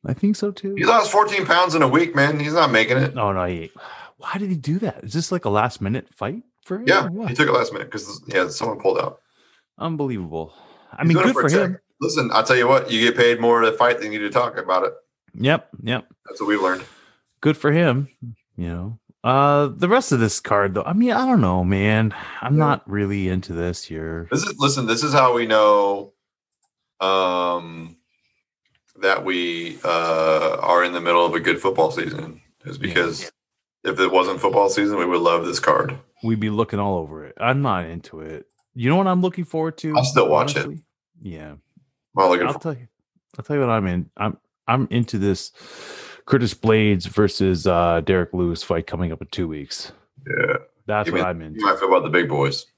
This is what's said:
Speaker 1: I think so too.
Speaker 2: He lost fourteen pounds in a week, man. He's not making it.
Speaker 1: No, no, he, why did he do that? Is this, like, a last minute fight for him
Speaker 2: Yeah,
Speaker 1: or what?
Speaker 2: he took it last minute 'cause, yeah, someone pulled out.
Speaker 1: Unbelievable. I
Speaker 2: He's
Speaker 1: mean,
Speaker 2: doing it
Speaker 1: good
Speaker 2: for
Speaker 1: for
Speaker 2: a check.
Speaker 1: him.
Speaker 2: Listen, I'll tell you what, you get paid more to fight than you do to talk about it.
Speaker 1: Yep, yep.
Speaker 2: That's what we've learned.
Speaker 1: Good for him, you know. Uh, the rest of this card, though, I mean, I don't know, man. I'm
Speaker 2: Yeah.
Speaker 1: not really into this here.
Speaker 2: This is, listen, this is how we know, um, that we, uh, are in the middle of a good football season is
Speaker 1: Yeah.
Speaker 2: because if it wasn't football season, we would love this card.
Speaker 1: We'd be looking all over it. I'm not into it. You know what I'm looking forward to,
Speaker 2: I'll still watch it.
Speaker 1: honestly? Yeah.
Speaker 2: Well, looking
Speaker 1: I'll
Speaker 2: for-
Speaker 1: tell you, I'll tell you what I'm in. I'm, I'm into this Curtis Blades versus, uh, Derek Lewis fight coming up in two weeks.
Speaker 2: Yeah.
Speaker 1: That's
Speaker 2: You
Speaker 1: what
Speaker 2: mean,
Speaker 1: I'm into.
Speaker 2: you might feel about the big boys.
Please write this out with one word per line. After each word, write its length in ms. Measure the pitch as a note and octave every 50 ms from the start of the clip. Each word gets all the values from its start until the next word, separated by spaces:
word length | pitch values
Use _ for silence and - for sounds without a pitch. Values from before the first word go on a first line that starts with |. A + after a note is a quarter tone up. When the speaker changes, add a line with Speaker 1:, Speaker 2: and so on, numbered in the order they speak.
| -
Speaker 1:
I 60 | - C3+
think 220 | - - G3+ G#3
so 140 | - G#3 G#3
too. 240 | G3 - - G3 G3+
Speaker 2:
He 80 | G3 -
lost 260 | - A3+ A3 G#3 -
fourteen 360 | - G#3 G#3 G#3 G3+ G3 -
pounds 280 | - F3 F3 F3+ F3 D#3
in 80 | D#3+
a 60 | - C3
week, 260 | C3 D#3+ E3+ E3 -
man. 240 | C#3+ C#3 D3 D3+ D3
He's 120 | D3 D3+ D#3
not 160 | F3 D#3 C3
making 260 | A2+ A2 A2 G#2+ B2+ C3+
it. 160 | C3+ C3+ C3+
Speaker 1:
No, 180 | B2+ G#2+ G2+
no, 120 | G2 F#2 F2+
he, 240 | F2 F2+ E2+ D#2+ D#2 _ - - - - - - - _ _
why 160 | - - - F#3+
did 120 | G#3 F#3+
he 60 | F#3
do 220 | D3+ B2 C#3+ D#3+ G3
that? 220 | A#3 E3 - - -
Is 80 | G#2+ G#2
this, 180 | E3 D#3+ -
like, 140 | F#3 F3 -
a 40 | A2
last 300 | G2+ G#2 A2+ B2+ - -
minute 280 | G#2 F#2+ A#2 - - _ _
fight 280 | - A2 A#2 E3+ A#3 - _ _ _ _
for 100 | - F#3
him 80 | G#3 A#3+
Speaker 2:
Yeah, 200 | C4 - - -
Speaker 1:
or 40 | F3+
what? 180 | E3+ G#3 A3+ D#3+
Speaker 2:
he 40 | B2+
took 140 | - D3+ C#3+
it 40 |
last 200 | B2 B2 A#2 -
minute 180 | A2 F#2+ G2 -
'cause, 320 | - G#2 - - - - -
yeah, 220 | - F#2 F#2+ F2+ F2
someone 300 | - - - A#2 G#2 F#2
pulled 200 | - F#2+ F#2+ -
out. 220 | - - - _ _ _ _ _ _ _ _ _ _ _ _ -
Speaker 1:
Unbelievable. 760 | B2 E3 D#3+ D3 C#3+ C3 A#2+ G2+ F2+ D#2 D#2+ E2 D#2+ E2 - - - - - _ _ _
I 100 | - -
Speaker 2:
He's 60 | - E3
Speaker 1:
mean, 80 | E3
Speaker 2:
doing 120 | E3+ F#3 B3
it 20 |
Speaker 1:
good 20 | B3+
Speaker 2:
for 60 | -
Speaker 1:
for 40 | -
Speaker 2:
a 40 | C#3
check. 200 | D#3+ G3 G3 F3+
Speaker 1:
him. 80 | F#3 - _ _ _ _
Speaker 2:
Listen, 280 | - - - D#3 - A#2
I'll 120 | - A2 A2
tell 120 | - F3+
you 120 | A3 B3 -
what, 220 | C3+ C3 - -
you 100 | A2+ A2
get 160 | A#2 A#2 -
paid 240 | B2+ A#2+ A#2 A#2+ A2+
more 200 | A#2 A#2 A#2+ A#2
to 100 | A2+ A2
fight 280 | A2 - A#2+ A#2+ A#2+ -
than 120 | G#2+ G#2+
you 60 | G#2+ G#2+
do 100 | G#2 G2+
to 40 |
talk 260 | G2+ B2 B2 A#2 - -
about 260 | - - F#2 F#2 F#2+
it. 80 | F#2+ - - _ _ _ _ _ _ -
Speaker 1:
Yep, 340 | - G#2+ C3+ D#3+ - - _ - F2
yep. 240 | - A2+ B2 A#2+ - _ _ _ _
Speaker 2:
That's 120 | - - -
what 80 | G#2 G2+
we've 120 | G#2+ G2+
learned. 220 | F#2+ F#2 F#2 F#2 - - - - _ _ _ _ _ _ _ _
Speaker 1:
Good 160 | - D3+ D3+
for 160 | - - D3+
him, 360 | D3 E3 F3 D3+ B2 C3+ C#3+ - _ _ B2 A#2 A2+ _ _ _ _
you 120 | F#2 F2+ E2+
know. 300 | E2+ F2 F2+ G#2+ A#2 - _ _ _ _ -
Uh, 440 | A#2+ C3 C#3 C#3+ C#3+ C#3+ C#3+ D3 C#3
the 200 | - - - F3
rest 240 | A3 C4 - -
of 80 | C#3+ A#2+
this 180 | A2+ G#2 - -
card, 340 | - - G#2+ G2+ G2+ G2 F2+
though, 80 | - -
I 80 | -
mean, 200 | F3 G#3 A#3+ B3
I 120 | A3 A#3 B3+
don't 140 | C4 B3 G3
know, 240 | A2 F2+ F2+ F#2 F2+
man. 500 | F#2 G2 G2 G2+ G#2+ G#2+ A2 A2+ G#2+ - - - - - -
I'm 140 | - B2+ C#3+ D#3
Speaker 2:
Yeah. 60 | D#3
Speaker 1:
not 240 | C#3+ C#3 - _ -
really 380 | G2+ G#2 G2+ G2 G2+ G2+ F#2+ F#2
into 260 | F#2 F#2 F2+ - E2+
this 280 | E2+ E2+ F2+ E2+ - -
here. 440 | - D#2+ D#2+ D#2+ D#2+ E2 E2 E2 -
Speaker 2:
This 120 | - D#3
is, 160 | - - - -
listen, 260 | C#3 C3+ C3+ C3+ A#2+
this 160 | A2 A#2 A#2+
is 100 | D3+ D3 C#3
how 200 | C#3+ C3 B2 A#2+
we 120 | A#2+ A#2
know, 680 | A2 G#2+ G#2+ G#2+ G#2+ G#2 G2+ G2+ G2 G2 G2 G2 - _ _ _ _ _ _ _ _ _ _ _ _ _ _ _ _ _ _
um, 960 | F#2+ F#2+ F#2+ F#2+ F#2 F2+ F2+ F2+ F2 F2 F2 F2 E2+ E2 E2 E2 E2 E2 E2 _ _ _ _ _ _ _ _ _ _ _ _ _ _ _ _ _ _ _ _ F#2+
that 240 | G2 F#2+ F#2+ F#2 F#2
we, 540 | F#2+ F#2 F2+ F2 E2+ E2+ E2 E2+ E2 - - -
uh, 720 | F2 E2+ E2 E2 E2 D#2+ D#2+ D#2+ D#2+ D#2+ D#2+ E2 D#2+ - -
are 240 | - E2+ F2 F2 F2
in 80 | F2
the 80 | F2+ F2
middle 240 | E2+ E2+ F2 E2+ F2
of 100 | E2+ E2+
a 60 | E2+
good 200 | D#2 F#2 E2 -
football 300 | - F#2+ - - D#2+ D#2
season 500 | - F2 E2 - C2+ C#2+ D#2 D#2+ D#2+ - _ _ _ _ _
is 120 | - - -
Speaker 1:
Yeah. 80 | -
Speaker 2:
because 440 | F#2+ E2+ F2+ F2 E2+ E2+ - E2+ - _ _ _ _ _ _ _ _ _ _ -
if 140 | F#2 F#2 F2+
it 120 | F#2 F2+
wasn't 300 | F#2 F#2 F2+ F#2 F#2 -
football 280 | - F#2+ - G#2 G2+ G2
season, 300 | - G#2 G2+ G#2 G#2 F#2+
we 80 | E2+
would 140 | F2 F2 E2+
love 260 | E2+ E2+ E2+ E2+ E2
this 140 | F2 - -
card. 360 | - - C#2 - - - - - _ _ _ _
Speaker 1:
We'd 180 | - A2+ A2+ G#2+
be 100 | G#2+ G#2+
looking 280 | G#2 G#2+ A2 - - G2+
all 200 | G2+ G2+ F#2+ F2
over 260 | D#2+ D2 D#2 D#2 D2+
it. 100 | C#2+ - -
I'm 220 | A2 A#2+ C3 C#3
not 240 | C#3 B2 G2 F2+ E2+
into 340 | E2 E2+ E2+ - - - D#2
it. 260 | D#2 D#2 D#2 D2+ - _ _ _ _ _ _
You 160 | B2+ A#2 C3
know 60 | D#3+
what 100 | F#3 G3
I'm 140 | F#3+ F3+ F3+
looking 220 | F3+ F3+ F3 F#3 E3+
forward 340 | - - D#3+ D#3+ D#3+ D#3 -
to, 180 | - D#3 D3+
Speaker 2:
I'll 80 | - C3+
still 240 | C3+ C#3 A#2+ G2 D2+
watch 240 | - - - - C#3
it. 80 | - -
Speaker 1:
honestly? 180 | D3 D3+ D#3+ _ _ _ _ _ _ _ E3+
Yeah. 320 | A2 F#2+ E2+ D#2 D#2 D2+ D2 D#2 _ _ _ _ _ _ _ _ _ _ _
Speaker 2:
Well, 140 | - F#2+ F2+
looking 160 | F3+ F3 F3
Speaker 1:
I'll 60 | - C#3
Speaker 2:
for- 40 | -
Speaker 1:
tell 140 | - E3 C#3+
you, 140 | B2 B2 - _ _ _ _ _ _ _ _ _ -
I'll 60 | -
tell 120 | - D3
you 60 | C#3+
what 80 | C3+ A#2+
I'm 160 | A2+ A2 G2
in. 240 | F#2 F2+ F2+ D#2+ - _
I'm, 200 | - G#2 G#2+ - _ _ _ _ _ _ -
I'm 180 | A#2 C3+ C3 -
into 280 | - A#2+ A2+ - - G2+
this 340 | G2 G2+ F#2 - - - _ - - - - - - - - - - - - - _
Curtis 280 | - C3 B2 A#2+ G#2+ -
Blades 520 | _ - A2 A2 A2 G#2+ G#2+ G2+ F2+ E2+
versus, 600 | - - G#2 G#2 F#2+ - - F#2+ F#2+ F#2 E2 D2+
uh, 340 | F#2+ F2 E2+ F2 E2+ E2+ E2+
Derek 320 | D#2 - F#2+ F#2 F2 - -
Lewis 280 | F2+ F2+ F2 E2+ -
fight 240 | - - F2 E2 E2
coming 260 | - - E2+ F2+ E2
up 100 | D#2+ -
in 60 | - -
two 200 | - - F2+ D#2+
weeks. 440 | D#2 D2 C#2+ - - - - - - _ _ _ _ - C3+
Speaker 2:
Yeah. 300 | C#3 - - - - - - - _ _ _ _
Speaker 1:
That's 200 | - G#2+ G#2+ G#2
Speaker 2:
You 60 | F2 F2
Speaker 1:
what 40 | F2+
Speaker 2:
mean, 80 | F#2
Speaker 1:
I'm 160 | F#2 F2 E2
into. 180 | D#2+ D#2 D#2 -
Speaker 2:
you 60 | G#2
might 120 | G2+ F#2+ -
feel 100 | G2 F#2
about 140 | F#2 F2
the 80 | D2+ D#2
big 180 | D#2 F2 E2 D2
boys. 380 | D2 C#2 C#2 C#2 C#2 - - _ _